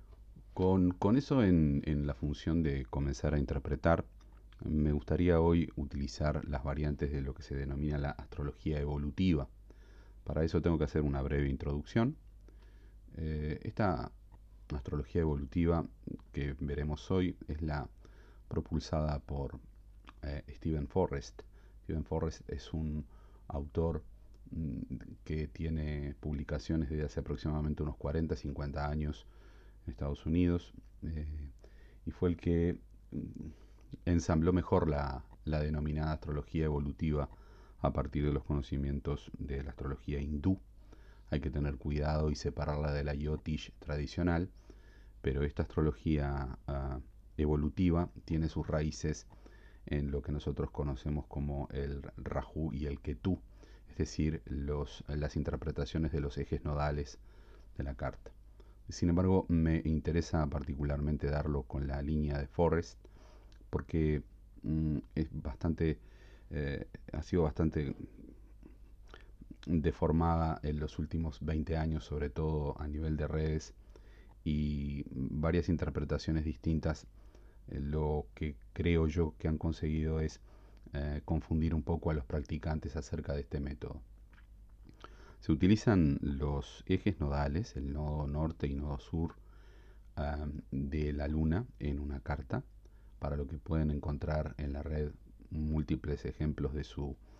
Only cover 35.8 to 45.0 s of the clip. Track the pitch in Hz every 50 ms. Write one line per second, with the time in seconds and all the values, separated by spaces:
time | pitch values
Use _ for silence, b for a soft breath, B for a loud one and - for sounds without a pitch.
35.8 | 76 76 76 76 78 78 78 73 - 78 73 73 71 - - 80 78 78 73 71
36.8 | 71 73 69 - 78 78 76 73 71 - B B B B B B B B B B
37.8 | - 73 - 78 67 67 - 71 73 73 71 69 - - 76 71 69 - 71 69
38.8 | 69 69 69 69 - 71 73 - - - - - 67 67 67 67 65 67 - -
39.8 | - 69 69 - - - 71 69 71 73 76 73 73 95 95 - - - - B
40.8 | B B B B B B B B B B 82 76 73 76 - 73 71 71 69 67
41.8 | - 76 73 73 73 76 76 78 76 76 73 - - 73 - - 73 71 73 76
42.8 | 76 73 71 71 71 73 71 71 73 76 78 69 - 82 78 73 - - - -
43.8 | - - 73 73 71 - - 87 87 87 85 82 90 - B B B B B B
44.8 | B B B B